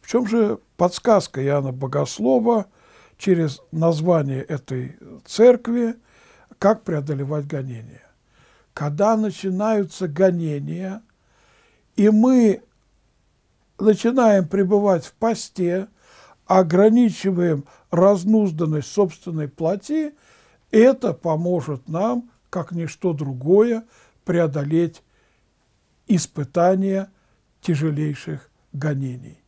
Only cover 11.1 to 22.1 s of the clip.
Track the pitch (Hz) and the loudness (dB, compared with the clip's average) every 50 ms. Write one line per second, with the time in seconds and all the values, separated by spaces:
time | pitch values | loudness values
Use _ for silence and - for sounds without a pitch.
11.1 | _ _ _ _ _ _ _ _ _ _ _ _ _ _ _ _ _ - 196 208 | _ _ _ _ _ _ _ _ _ _ _ _ _ _ _ _ _ 2 4 4
12.1 | 214 214 226 247 262 254 233 214 185 - _ _ _ _ _ _ _ _ _ _ | 6 6 4 6 6 6 6 4 2 0 _ _ _ _ _ _ _ _ _ _
13.1 | _ _ _ _ _ _ _ _ _ _ _ _ _ _ 190 220 214 - - 233 | _ _ _ _ _ _ _ _ _ _ _ _ _ _ 2 2 2 4 2 0
14.1 | 240 262 240 226 208 196 180 156 - 196 202 180 208 202 202 202 190 170 160 - | 2 4 4 4 4 4 2 0 0 -2 0 2 2 2 2 2 0 0 -2 -8
15.1 | _ _ - 226 226 226 - - _ - 180 175 175 190 196 - _ _ _ _ | _ _ -2 -2 -2 -4 -8 -14 _ -4 -4 -2 -2 -4 -6 -8 _ _ _ _
16.1 | _ _ - _ _ _ _ - 190 190 185 160 156 180 202 220 220 240 247 226 | _ _ -20 _ _ _ _ 2 2 2 2 4 4 4 4 6 6 6 4 2
17.1 | 175 - - 190 190 175 175 175 156 143 139 _ _ _ _ _ - 165 180 196 | 0 -2 -4 -2 0 0 0 0 0 -2 -4 _ _ _ _ _ 0 4 4 4
18.1 | 208 196 170 196 220 220 208 196 160 151 170 156 156 151 135 - - 208 202 190 | 4 2 2 2 2 2 2 0 -2 -2 -4 -2 -2 -4 -4 -6 -2 0 0 -2
19.1 | 196 - _ 180 170 160 151 143 _ - 165 160 190 202 - - 294 311 311 294 | -2 -10 _ -10 -8 -6 -8 -8 _ -6 -4 -4 -4 -4 -6 -6 -4 -4 -4 -6
20.1 | 294 _ _ _ _ _ _ _ _ _ _ _ - 220 226 254 269 247 - 208 | -8 _ _ _ _ _ _ _ _ _ _ _ 2 4 6 6 4 2 -2 -6
21.1 | 160 - _ 165 160 156 170 175 180 170 131 139 147 123 _ - 156 170 196 226 | -6 -4 _ -4 -4 -2 -2 -2 -2 -2 -4 -6 -10 -10 _ -8 -6 -4 -2 -2